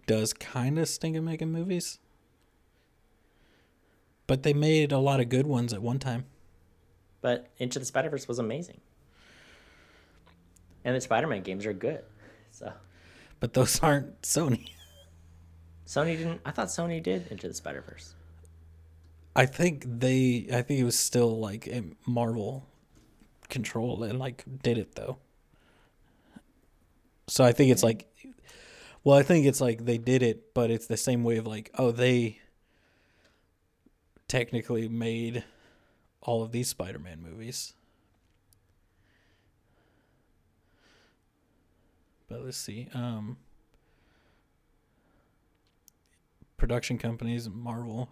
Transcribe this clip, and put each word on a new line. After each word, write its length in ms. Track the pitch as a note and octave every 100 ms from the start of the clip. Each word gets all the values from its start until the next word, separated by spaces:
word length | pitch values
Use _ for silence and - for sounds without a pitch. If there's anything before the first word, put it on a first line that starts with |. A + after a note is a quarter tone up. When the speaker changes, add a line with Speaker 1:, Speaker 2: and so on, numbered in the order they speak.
| -
Speaker 1:
does 280 | A2 A2+
kinda 520 | - - C3 B2+ D#3 D#3
stink 300 | - D#3+ D#3+
at 80 |
making 280 | D#3+ D#3 D#3+
movies. 480 | E3 F3+ F3 - - _ _ _ _ _ _ _ _ _ _ _ _ _ _ _ _ _ _ _ _ _ _ -
But 160 | C3+
they 100 | D3+
made 380 | D3 D3+ D#3 D3
a 60 | C3+
lot 220 | C#3 C3+
of 100 | A#2+
good 160 | B2+ D3
ones 260 | B2+ A#2+
at 80 | G#2
one 180 | A#2 A#2+
time. 260 | C3+ A#2+ - - - _ _ _ _ _ _ _
Speaker 2:
But 280 | B2+ B2 - -
Into 220 | B2 C3+
the 60 | B2+
Spider-Verse 420 | C3 D3+ C#3 -
was 120 | A#2+
amazing. 420 | A2 C#3 F3 - _ _ _ _ - - - - - - - - _ _ - _ _ - - -
And 120 | B2 B2+
the 60 |
Spider-Man 400 | - A#2 D#3 G#2
games 220 | F2+ F#2+ G#2+
are 80 |
good. 300 | F#2+ A2+ D#3 - - - - _
So. 220 | - - - - - - - - -
Speaker 1:
But 140 | A#2+
those 260 | C3 B2 -
aren't 400 | D#3+ C#3+ C#3 -
Sony. 500 | - D#3 D#3 A2+ - - - - - - -
<laughs> 580 | - - - - - -
Speaker 2:
Sony 300 | C#3+ E3 D#3+
didn't, 240 | E3 E3 -
I 60 |
thought 160 | - G3
Sony 340 | - E3+ E3
did 260 | E3+ F#3+ F3
Into 200 | G2+ F2+
the 60 |
Spider-Verse. 600 | - D2+ C#2 - - - - - - - - - - - - - - - C3+
Speaker 1:
I 100 | C3
think 380 | - F3+ C#3 B2+
they, 600 | A#2 B2+ C3 B2+ A#2+ G2
I 80 | B2+
think 180 | B2 C#3
it 40 | A#2+
was 120 | A2+
still, 420 | - B2 A#2 A2+
like, 280 | G#2+ G#2+ -
a 160 | B2 E2+ - -
Marvel 580 | A#2+ A#2 A#2 G2+ C3 - _ _ _ _ _ _ _ -
control 540 | C3 G#2 A#2 A#2+ G2
and, 140 | A2 B2+
like, 260 | C3 B2 - C3
did 140 | A#2+ A#2
it, 180 | - -
though. 220 | G#2+ C3 _ _ _ _ _ _ _ _ _ _ _ - - _ _ _ _ _ _ _ -
So 160 | -
I 80 | B2
think 200 | A#2 C3+
it's 120 | A#2+
Speaker 2:
Okay. 140 | A#2 A2
Speaker 1:
like, 380 | - _ C4+ - - - - - - -
well, 140 | C#3 C#3
I 60 |
think 220 | C#3 E3+ C#3+
it's 120 | D3
like 240 | B2+ A2+ A#2+
they 120 | A#2
did 240 | A#2+ C3
it, 320 | A#2+ A2 -
but 160 | B2+ A#2
it's 140 | A2+ -
the 80 | A2+
same 260 | - A#2+
way 140 | A#2 A2+
of, 80 | A2
like, 240 | G#2+ - -
oh, 140 | B2+
they 480 | A#2 B2 B2 A#2 - - _ _ _ _ _ _ _ _ _ _ _ _ _ _ _ _ _ -
technically 600 | C3 B2 A#2 - A#2 A2+
made 560 | A#2 A#2 A#2 A#2 A#2 - _ _ _ _ _ _ _
all 200 | - A#2
of 80 | A2+
these 160 | A#2+ B2
Spider-Man 520 | - F2 - F2+ D#2+
movies. 520 | E2 G2 A2+ B2+ - - _ _ _ _ _ _ _ _ _ _ _ _ _ _ _ _ _ _ _ _ _ _ _ _ _ _ _ _ _ _ _ _ _ _ _ _ _ _ _ _ _ _ _ _ -
But 160 | A2
let's 140 | C3 -
see. 300 | - G#2+ B2+
Um, 440 | B2+ A#2+ A2 G#2+ C3 _ _ _ _ _ _ _ _ _ _ _ _ _ _ _ _ _ _ _ _ _ _ _ _ _ _ _ _ _ _ _ -
production 400 | A#2 A#2+ - A#2+
companies, 520 | A#2 A#2 A#2 A#2+ A2+
Marvel, 600 | G#2 A#2+ A#2 A#2+ A2+ A#2+